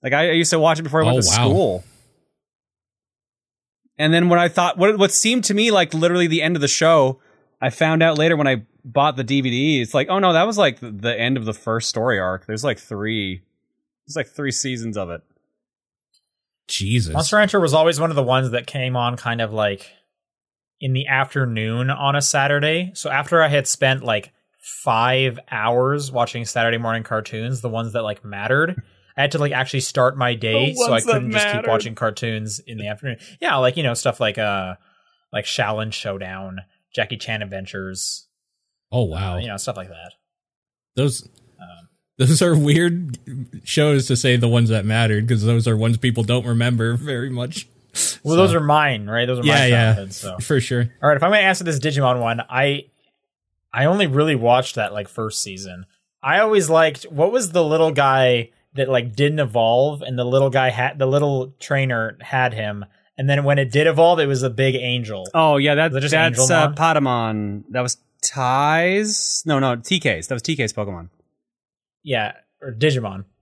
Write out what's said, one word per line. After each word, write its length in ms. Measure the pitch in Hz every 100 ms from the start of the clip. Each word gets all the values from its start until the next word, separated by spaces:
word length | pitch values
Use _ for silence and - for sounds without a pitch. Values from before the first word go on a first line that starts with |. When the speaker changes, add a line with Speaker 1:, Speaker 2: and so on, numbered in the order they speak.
Speaker 1:
Like, 120 | 131
I, 160 | 139 170
I 40 |
used 180 | 165 165
to 80 | 165
watch 200 | 156 156
it 40 |
before 180 | 160 151
I 40 | 120
went 120 | 127
Speaker 2:
Oh, 40 |
Speaker 1:
to 60 | 101
Speaker 2:
wow. 60 |
Speaker 1:
school. 500 | 107 120 175 156 92 - _ _ _ _ _ _ _ _ _ _ _ _ _ _ _ _ _ _ _ _ _
And 160 | 151
then 160 | 165 175
when 100 | 175
I 80 | 175
thought, 300 | - 175 185
what, 200 | 190 220
what 140 | 196
seemed 320 | - 220 247 208
to 80 |
me 160 | 202 226
like 240 | 208 170
literally 320 | 160 170 175 170
the 160 | 165
end 140 | 156 175
of 60 |
the 60 | 143
show, 520 | - 160 165 131 135 _ _ _ _
I 80 | 131
found 320 | - 160 160
out 160 | 165 151
later 180 | 160 160
when 120 | 143
I 160 | 127 107 _
bought 320 | 131 131 147 131
the 80 |
D 180 | 120 139
V 80 | 131
D, 300 | 120 147 147
it's 120 | 117
like, 140 | 143 135
oh 80 | 190
no, 140 | 190
that 140 | 165 202
was, 100 | 208
like, 220 | 170 120
the, 100 | 120
the 280 | 107 113 113
end 180 | 117 131
of 80 | 110
the 80 |
first 360 | 107 - 113 113
story 280 | - 117 107
arc. 280 | 92 92 -
There's, 160 | 110
like, 160 | 143 110
three, 600 | - 104 107 110 98 90 _ _ _ _ _ _ _
there's, 80 | 151
like, 140 | 131
three 220 | - 139
seasons 460 | 123 135 123 113 104
of 120 | 92
it. 100 | 85 _ _ _ _ _ _ _ _ _ _ _ _ _ _ _
Speaker 2:
Jesus. 460 | - 98 123 90
Speaker 3:
Monster 220 | 78 156 208
Rancher 240 | 208 202
was 140 | 165
always 260 | 151 160 151
one 100 | 165
of 60 | 143
the 80 |
ones 280 | 123 131 131
that 140 | 120 120
came 300 | 139 127 127
on 220 | 120 123
kind 220 | 120 117
of, 120 | 113
like, 380 | 107 104 101 - _ _ _ _ _ _ _ _ _
in 140 | 135
the 120 | 131 139
afternoon 840 | 135 135 143 127 113 110 117 127
on 240 | 139 139 143
a 60 |
Saturday. 680 | 139 147 139 143 147 160 180 -
So 160 | 156
after 320 | 135 139 170
I 60 | 156
had 180 | 147 123
spent, 360 | - 135 135
like, 280 | 120 107 - _ _ _ - -
five 540 | - 113 120 131 131 120 -
hours 600 | 117 110 120 131 147 139
watching 340 | 127 120 120 117
Saturday 320 | 127 117 117
morning 240 | 117 113
cartoons, 580 | 110 110 107 110 113 127
the 80 | 117
ones 240 | 110 113
that, 100 | 110
like, 200 | 110 104 104
mattered, 560 | 101 107 135 165 180 - _ _ -
I 40 |
had 100 | 143
to, 40 | 156
like, 140 | 147
actually 300 | 131 131 139
start 360 | - - 127 135
my 160 | 123
day, 380 | 117 113 110 135
Speaker 1:
The 40 | 254
Speaker 3:
so 120 | 233
I 20 |
Speaker 1:
ones 140 | 113 233
that 60 |
Speaker 3:
couldn't 200 | 226 123
just 140 | 214 208
keep 100 | 208
Speaker 1:
mattered. 140 | 220
Speaker 3:
watching 240 | 110 107 110
cartoons 640 | 113 107 117 110 107 101 -
in 120 | 113
the 100 | 104
afternoon. 300 | 107 139 117 - -
Yeah, 160 | 339 147
like, 180 | 127 170
you 80 |
know, 100 | 143
stuff 280 | 117 139 -
like, 160 | 110 104
uh, 380 | 107 98 92 90 _ _ _ _ _
like, 100 | 107 104
Shaolin 460 | - 107 107 110
Showdown, 680 | - 107 98 92 95 95 92 92 _ _ -
Jackie 220 | 107 113
Chan 240 | - 110
Adventures. 840 | 101 95 95 98 95 92 - - _ _ _ _ _ _ _
Speaker 2:
Oh, 100 | 120
wow. 320 | 101 80 95 90
Speaker 3:
Uh, 40 |
you 80 | 117
know, 100 | 98
stuff 180 | - 104
like 140 | 92
that. 240 | 82 85 _ _ _ _ _ _ _ _ -
Speaker 2:
Those, 280 | 139 123 - _ _ _
Speaker 3:
Um, 280 | - 87 _ _ _ _
Speaker 2:
those 240 | 127 156
are 160 | 175 156
weird 600 | 147 151 175 170 170 120 - 131 120 107 -
shows 420 | - 151 143 123
to 80 | 123
say 200 | 131 123
the 100 | 117
ones 220 | 120 117
that 160 | 110 101
mattered, 420 | 110 113 107 113
'cause 160 | 117
those 240 | 107 117 117
are 80 | 110
ones 200 | 113 117
people 260 | 127 117
don't 220 | 107 123 123
remember 500 | 117 120 120 113 120
very 340 | 147 127 131
much. 380 | 127 127 - - _ _ - - -
Speaker 3:
Well, 120 | 147 165
Speaker 2:
So. 0 |
Speaker 3:
those 180 | 190
are 60 | 170
mine, 460 | 147 151 151 117 104
right? 180 | 117 120
Those 140 | 127
are 40 |
my 60 | 135
Speaker 2:
Yeah, 160 | 143 131
yeah, 280 | 120 113
Speaker 3:
childhood, 200 | 107 98
so. 240 | 95 98 92
Speaker 2:
for 200 | 113 143
sure. 280 | 117 123 117 _
Speaker 3:
All 60 | 143
right, 80 | 143
if 60 |
I'm 80 | 165
gonna 100 | 208
answer 240 | 190 185 175
this 140 | 147
Digimon 420 | 147 143 135 123
one, 200 | 117 117 -
I, 360 | 127 139 143 - _ _ _ _ _ _ _ _
I 120 | 113 143
only 220 | 190 185
really 280 | 135 156 139
watched 400 | 117 123 127 -
that, 180 | 104
like, 160 | 104 101
first 320 | - 110 -
season. 440 | - 95 95 90 92 _ _ _
I 160 | 135 170
always 300 | 220 214 156
liked, 340 | 160 160 135 -
what 200 | 147 170
was 180 | 240 202
the 120 | 170
little 280 | 160 156 160
guy 600 | 139 139 135 127 123 117 _ _ 135
that, 120 | 131
like, 280 | 131 117 107
didn't 240 | 143 151
evolve, 600 | 135 113 113 120 143 147
and 160 | 135 127
the 40 |
little 260 | 123 131 135
guy 200 | 131 131
had, 300 | 110 127 147
the 60 | 131
little 460 | 143 147 139 131 -
trainer 580 | - 139 135 117 113 104
had 320 | - 131 127
him, 320 | 110 107 104 98 _ _ -
and 120 | 135
then 140 | 143
when 140 | 143 143
it 120 | 131
did 160 | 143 156
evolve, 320 | 156 165 175
it 80 | 143
was 160 | 135
a 60 | 131
big 260 | 113 135 127
angel. 520 | 123 123 110 101 92
Speaker 1:
Oh 240 | 160 160 143
yeah, 180 | 143 147
that, 160 | 165
Speaker 3:
Was 60 | 135
it 40 |
just 100 | 143
Speaker 1:
that's, 280 | 156 165 120
Speaker 3:
Angelmon? 120 | 131
Speaker 1:
uh, 220 | 170 151 147
Patamon. 880 | 165 151 139 120 113 107 104 101 -
That 100 | 123
was 160 | 123 - _ _
Ty's. 1200 | - 139 127 131 143 156 175 196 214 202 - - 165
No, 140 | 143
no, 160 | 135 120
T 240 | 117 185
K's. 280 | 139 92 87
That 80 | 123
was 60 |
T 140 | - 151
K's 180 | 113
Pokemon. 360 | - 104 90 87 _ _ _ _ _ _ _ _ _
Speaker 3:
Yeah, 300 | 151 123 107 - _ _
or 100 | 139
Digimon. 520 | 110 151 131 110 95 98 _